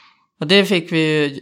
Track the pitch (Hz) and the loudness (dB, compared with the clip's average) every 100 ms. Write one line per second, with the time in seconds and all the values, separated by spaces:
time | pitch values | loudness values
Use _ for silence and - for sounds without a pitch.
0 | _ _ _ - 151 196 190 190 165 165 | _ _ _ -10 0 2 2 0 -2 -2
1 | 156 156 147 139 | 0 0 -2 -4